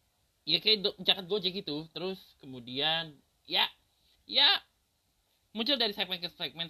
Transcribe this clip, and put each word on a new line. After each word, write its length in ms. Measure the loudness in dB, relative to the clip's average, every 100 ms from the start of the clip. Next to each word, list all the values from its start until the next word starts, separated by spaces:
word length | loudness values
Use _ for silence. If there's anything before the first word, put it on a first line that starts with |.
| _ _ _ _
Ya, 160 | -2 0
kayak 240 | 4 2
do-, 160 | 2 -2 2
jaket 200 | 2 2
Gojek 240 | -2 -2
gitu. 320 | -4 -4 -6 -6
Terus 240 | -6 -6 -6 -12 _
kemudian, 720 | -14 -14 -8 0 2 0 -2 -12 _ _ -2
ya, 240 | 0 0 -2 _ _ _ _ -2
ya, 240 | 4 4 4 -2 _ _ _ _ _ _ _ _
muncul 240 | -4 0 2
dari 160 | 2
segmen 240 | 0 -4 -4
ke 160 | -8
segmen 320 | -8 -10 -8